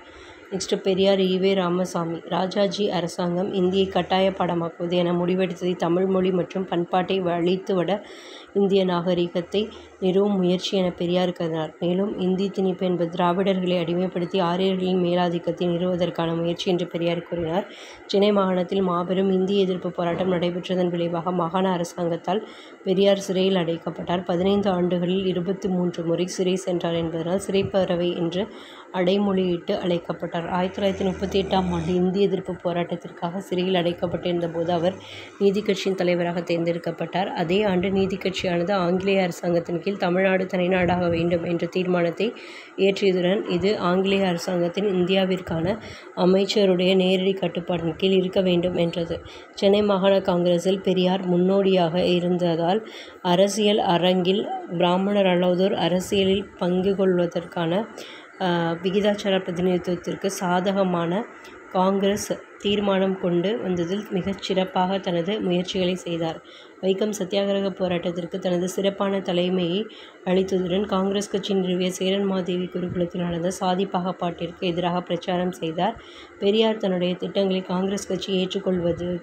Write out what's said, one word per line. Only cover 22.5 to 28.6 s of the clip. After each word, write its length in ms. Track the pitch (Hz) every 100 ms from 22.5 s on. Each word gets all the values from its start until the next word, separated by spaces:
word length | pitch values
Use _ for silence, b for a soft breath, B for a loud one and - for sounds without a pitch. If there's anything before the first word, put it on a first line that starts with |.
| B B B
பெரியார் 440 | - 185 196 196 196
சிறையில் 340 | 185 190 190
அடைக்கப்பட்டார். 640 | 165 165 - 165 170 180 190
பதினைந்து 440 | 175 190 202 202
ஆண்டுகளில் 560 | 180 180 180 175 185 190
இருபத்தி 440 | 180 175 190 202
மூன்று 340 | 180 175 175 165
முறை 220 | 165 180
சிறை 280 | - 185 185
சென்றார் 420 | 185 180 170 170
என்பதனால் 440 | 165 165 165 190
சிறைப்பறவை 680 | - 196 190 196 185 175 175 180
என்று 280 | 170 175 220 B